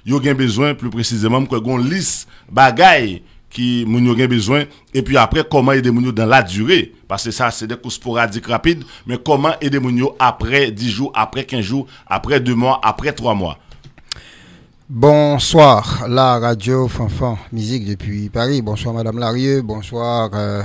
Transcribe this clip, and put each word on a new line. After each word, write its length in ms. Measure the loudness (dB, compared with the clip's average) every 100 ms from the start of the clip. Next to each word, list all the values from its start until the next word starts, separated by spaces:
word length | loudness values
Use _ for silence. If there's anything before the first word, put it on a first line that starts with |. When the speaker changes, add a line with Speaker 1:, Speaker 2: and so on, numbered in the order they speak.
| -4
Speaker 1:
yo 160 | 0
gen 120 | 0
besoin 380 | 0 0 0 -2
plus 160 | -2 -6
précisément, 560 | -6 -4 -2 0 0
quoi, 160 | 0 -4
gon 160 | -2 -2
liste 500 | -2 -2 -2 -4 -8 -20 -4
bagaille 720 | 4 4 6 6 6 2 -6 -14 -20 _
qui 340 | -6 -2 -2 0
moun 200 | 2 4
yo 100 | 4
gen 100 | 2
besoin, 380 | 2 2 0 -2 -10 _
et 80 | -4
puis 160 | 2 4
après, 260 | 4 2
comment 280 | 0 2 4
aider 180 | 2 2
moun 160 | 2 0
yo 60 |
dans 120 | 0
la 180 | 2 4
durée, 520 | 2 -2 0 0 -2 -12 -10
parce 180 | -6
que 60 | -6
ça, 200 | -2 -4
c'est 160 | -4 -8
des 100 | -10
cours 160 | -10
sporadiques 540 | -10 -6 -2 -2 -4 -4
rapides, 380 | -2 0 -2 -6 -18 -10
mais 120 | -8
comment 300 | 0 0 0 -2
aider 180 | -2 -2
moun 200 | 0 0
yo 180 | -2 2
après 520 | 0 2 -2 0 0
dix 180 | -2 -6
jours, 240 | -4 -4
après 300 | -2 -4 -4
quinze 220 | -6 -6 -4
jours, 200 | -4 -6 -14 -8
après 340 | -6 0 0
deux 140 | 0
mois, 260 | 0 0 0
après 300 | -2 -4 -6
trois 220 | -4 -2
mois. 240 | -2 -4 -8 -18 -20 -20 -20 -16 -16 -16 -20 -20 -20 -20 _ -14
Speaker 2:
Bonsoir, 1160 | 2 4 6 4 2 2 8 8 8 2 -6 -2
la 300 | 2 2 2
radio 500 | 0 -2 0 0 0
Fanfan 480 | -2 -4 -4 -4 -6 -8
Musique 320 | -8 -4 -4
depuis 460 | -6 -6 -6 -6 -6
Paris. 320 | -4 -2 -2
Bonsoir 320 | -2 -4 -4
Madame 240 | -4 -4 -4
Larieux, 420 | -4 -2 0 0
bonsoir, 680 | -2 -8 -8 -6 -4 -2 -2
euh, 300 | -4 -4 -4